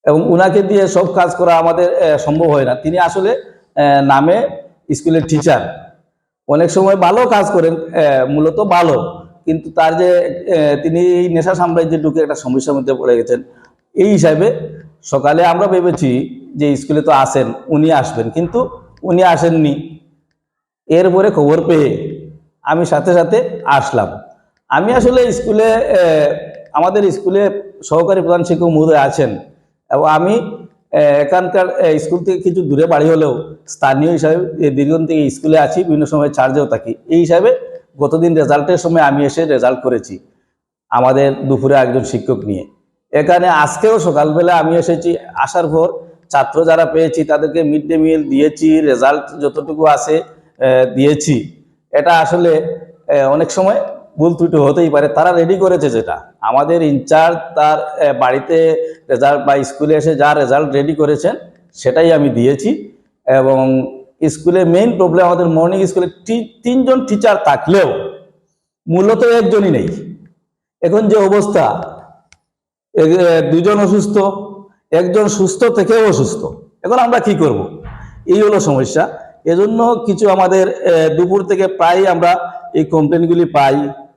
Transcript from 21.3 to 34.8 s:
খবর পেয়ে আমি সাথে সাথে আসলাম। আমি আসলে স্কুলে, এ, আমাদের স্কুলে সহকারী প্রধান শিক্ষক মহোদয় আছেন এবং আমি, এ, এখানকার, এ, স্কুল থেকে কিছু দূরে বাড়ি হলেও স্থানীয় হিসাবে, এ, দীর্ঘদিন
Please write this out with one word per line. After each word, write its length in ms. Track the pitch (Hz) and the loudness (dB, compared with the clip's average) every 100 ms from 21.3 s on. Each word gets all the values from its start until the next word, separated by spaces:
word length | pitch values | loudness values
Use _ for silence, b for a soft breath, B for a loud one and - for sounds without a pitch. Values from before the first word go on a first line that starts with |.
খবর 320 | 165 143 165 165 | 2 2 0 2
পেয়ে 220 | 160 135 - - - - - _ _ | 2 0 -2 -8 -14 -18 -20 _ _
আমি 240 | 131 160 165 | -4 -2 0
সাথে 280 | 151 180 | -2 2
সাথে 480 | 175 170 196 - - - | 2 2 0 -2 -6 0
আসলাম। 440 | 143 - 120 95 - - _ _ _ _ | 0 0 -2 -4 -8 -20 _ _ _ _
আমি 240 | 139 220 | -2 0
আসলে 380 | 247 247 254 247 | 2 2 2 0
স্কুলে, 360 | 240 - 214 220 | -2 -2 0 2
এ, 260 | 226 - 190 170 156 147 - - - - | 0 0 2 2 2 0 -2 -12 -20 -8
আমাদের 380 | 147 175 202 202 | -2 0 0 0
স্কুলে 640 | - 185 196 202 202 - - | -2 -2 0 0 -4 -14 -20
সহকারী 380 | - 151 170 190 | -4 -2 0 0
প্রধান 220 | 165 175 | 0 -2
শিক্ষক 240 | 170 165 170 | 0 -2 0
মহোদয় 300 | 156 160 147 | 2 2 2
আছেন 400 | 135 135 127 101 - _ _ _ _ | 2 0 -4 -4 -16 _ _ _ _
এবং 160 | 135 156 | 0 2
আমি, 300 | 156 180 233 - - - _ _ | 2 0 -2 -4 -14 -20 _ _
এ, 100 | 151 | 0
এখানকার, 800 | 147 143 143 180 180 190 185 - | 2 2 2 0 0 -2 -2 0
এ, 200 | 175 156 | 0 0
স্কুল 240 | - 175 180 | -2 -4 -2
থেকে 160 | 185 | -2
কিছু 200 | 185 175 | -2 -2
দূরে 240 | 156 139 165 | -2 0 2
বাড়ি 240 | 151 156 | 2 2
হলেও 460 | 160 151 123 - - - | 2 0 -2 -10 -18 -20
স্থানীয় 440 | - 135 135 156 | -2 0 2 0
হিসাবে, 560 | 165 156 165 180 - 147 | 0 0 0 -2 -2 -2
এ, 20 | |
দীর্ঘদিন 360 | 131 | 0